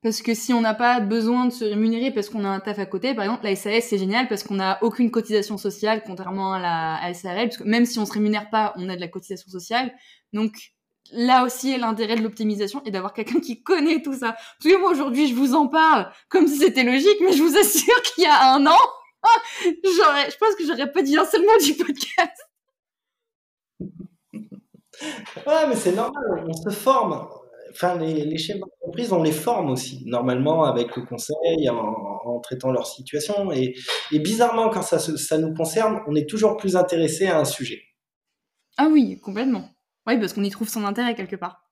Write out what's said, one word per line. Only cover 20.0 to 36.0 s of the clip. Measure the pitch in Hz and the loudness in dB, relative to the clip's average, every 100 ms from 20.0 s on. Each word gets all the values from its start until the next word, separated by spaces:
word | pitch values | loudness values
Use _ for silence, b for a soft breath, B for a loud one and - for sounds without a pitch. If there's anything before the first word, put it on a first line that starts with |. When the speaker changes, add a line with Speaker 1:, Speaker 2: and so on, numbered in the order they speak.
| 277 285 285 | 4 4 0
Speaker 1:
je | - | 2
pense | 440 415 | 0 2
que | 311 | -2
j'aurais | 240 285 | -2 -2
pas | 330 | 0
dit | 269 302 | 2 2
un | |
seul | 370 381 | 2 4
mot | 403 440 | 6 6
du | 285 | 4
podcast. | 311 339 277 - - 349 - - _ _ _ _ _ _ _ _ _ _ _ _ _ 185 170 185 _ _ 214 214 - _ _ _ B 302 262 208 B - | 0 -2 -4 -4 -2 -2 -4 -20 _ _ _ _ _ _ _ _ _ _ _ _ _ -16 -16 -20 _ _ -20 -20 -20 _ _ _ B -12 -12 -16 B 0
Speaker 2:
Ouais, | 320 302 | 2 2
mais | 220 | 2
c'est | 180 | 0
normal, | 190 247 285 233 170 165 | 0 -2 -4 -4 -4 -6
on | |
se | 160 214 | -6 -6
forme. | 208 262 269 196 147 - - - - - | -2 2 2 2 -4 -10 -18 -20 -20 -20
Enfin, | - 180 175 | -4 -2 -2
les, | 160 156 | -2 -2
les | 151 160 | -4 -4
chefs | 160 202 | -6 -8
d'entreprise, | - _ 175 202 233 | -10 _ -10 -6 0
on | 180 | 2
les | 156 | 2
forme | 160 - 226 151 | 0 -2 -2 0
aussi, | 127 - - 113 | -4 -6 -12 -4
normalement, | 120 127 123 143 160 | -2 0 0 2 2
avec | 147 117 120 - | 2 0 -2 -6
le | |
conseil, | - 117 - 151 170 165 131 | -10 -12 -8 -2 0 0 0
en, | 117 110 107 98 104 | -2 -4 -6 -10 -10
en | 120 120 | -8 -8
traitant | - 127 131 | -8 -6 -2
leur | 127 - | -2 -4
situation. | - 131 147 151 208 196 | -12 -8 -8 -4 -4 -2
Et, | 139 127 127 B B B | -2 -4 -6 B B B
et | 151 | -2
bizarrement, | 165 226 240 233 220 | 0 2 2 2 0
quand | 208 | -2
ça | 175 160 | -2 -2
se, | 165 151 | -2 -6
ça | - 156 | -2 0
nous | 160 | 0
concerne, | 160 160 220 220 185 | -2 -2 0 0 -2